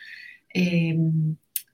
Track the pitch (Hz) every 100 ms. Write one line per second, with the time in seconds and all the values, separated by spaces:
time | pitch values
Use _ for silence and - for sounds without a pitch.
0 | - - - - _ 180 180 170 165 160
1 | 160 160 156 156 _ - -